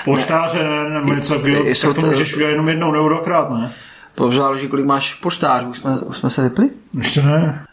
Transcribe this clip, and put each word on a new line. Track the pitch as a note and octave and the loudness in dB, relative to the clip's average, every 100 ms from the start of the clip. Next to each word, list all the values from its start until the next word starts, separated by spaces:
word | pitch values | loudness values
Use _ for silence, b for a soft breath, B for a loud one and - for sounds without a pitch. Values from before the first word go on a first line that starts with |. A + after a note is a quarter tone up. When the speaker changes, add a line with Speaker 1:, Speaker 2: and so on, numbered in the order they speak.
Speaker 1:
polštáře | - C3+ C3 E3 E3 E3+ | 0 0 2 0 0 0
Speaker 2:
Ne. | D#3 D3+ D3+ D3+ | -2 -2 -2 -2
Speaker 1:
nebo | C#3+ | 0
něco | C#3+ C#3 | 0 0
takového, | C#3+ C#3 C#3+ | 0 2 2
Speaker 2:
Je, | |
Speaker 1:
tak | B2+ B2 | 2 2
Speaker 2:
jsou | D3+ | 2
Speaker 1:
to | C#3+ | 2
Speaker 2:
to | D#3+ | 0
Speaker 1:
můžeš | C#3 D3+ | 0 0
udělat | D3+ D3+ | 0 0
jenom | D3+ D#3+ | 2 0
jednou | D#3+ E3 | 0 0
nebo | D3+ D#3 | 2 2
dvakrát, | D#3+ E3 E3+ C3 | 2 0 0 0
ne? | A#2 A#2 B B B B | -2 -4 B B B B
Speaker 2:
To | - B2 | -2 0
záleží, | B2+ C#3 C3+ C3+ | 2 2 0 -2
kolik | C3+ C#3 | 0 0
máš | C#3 - | 0 -2
polštářů. | - F3 - D3 B2 B2 | -4 -6 -2 0 0 -2
Už | A#2+ | -6
jsme, | C#3 C3 | -4 -4
už | - - | -4 -4
jsme | C3 | -2
se | C3+ | 0
vypli? | B2+ B2 C4+ - - C3+ | 0 2 0 -2 -10 -6
Speaker 1:
Ještě | A#2+ D3 | -2 2
ne. | C#3+ D#3 D#3+ C#3 - | 4 4 2 -2 -10